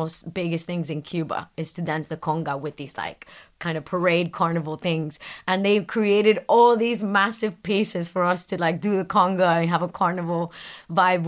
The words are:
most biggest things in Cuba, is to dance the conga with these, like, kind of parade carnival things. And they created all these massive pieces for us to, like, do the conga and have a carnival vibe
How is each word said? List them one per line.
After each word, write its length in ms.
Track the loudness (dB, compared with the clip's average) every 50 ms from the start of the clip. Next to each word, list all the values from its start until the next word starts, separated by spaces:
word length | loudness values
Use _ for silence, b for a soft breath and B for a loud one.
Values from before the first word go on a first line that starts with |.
| -4
most 300 | -4 -6 -10 -12 -8 -6
biggest 320 | -4 -4 -2 -2 -4 -4
things 240 | -4 -4 -4 -4 -4
in 120 | -6 -8 -8 -6
Cuba, 280 | -4 -4 -4 -4 -6 -8 -8 -10 _ -10
is 80 | -8 -8 -8
to 80 | -6 -4 -4
dance 160 | -4 -4 -4
the 100 | -6 -10 -6 -4
conga 280 | -4 -2 -2 -2 -4 -6 -6 -6
with 120 | -8 -10
these, 180 | -10 -12 -10 -8 -8 -8
like, 140 | -10 -10 -14 B B B B B B B -8 -6
kind 120 | -4 -4
of 60 | -4 -4 -4 -2
parade 340 | 0 2 2 2 2 0 -2
carnival 460 | -2 -2 0 0 0 -2 -4 -6 -6 -4 -2
things. 320 | -2 -2 -2 -4 -6 -8 B B B B B B -2
And 80 | 0 2 2
they 100 | 2 2 2 0 -2 -2
created 400 | 0 2 4 4 6 6 4 4 4 2
all 240 | 4 6 8 8 8 6
these 240 | 4 2 0 0 -2 -2 0 2 2
massive 340 | 2 2 0 -2 -4 -4 -4 -6 -4 -2
pieces 340 | 0 0 0 0 -2 -4 -4 -4 -2
for 100 | 0 2 2 0
us 80 | 0 -2 -4
to, 40 | -4 -2 0
like, 120 | 0 0 0 0
do 80 | 0 0 0
the 40 | 0 2 2
conga 320 | 4 4 4 4 4 4 4 4 4
and 100 | 2 2
have 120 | 0 0 -2 -4
a 40 | -2 0
carnival 420 | 0 0 0 -2 -2 -2 -2 -2 -2 -4 B B B B B B B -2 2 4
vibe 240 | 4 4 4 2 2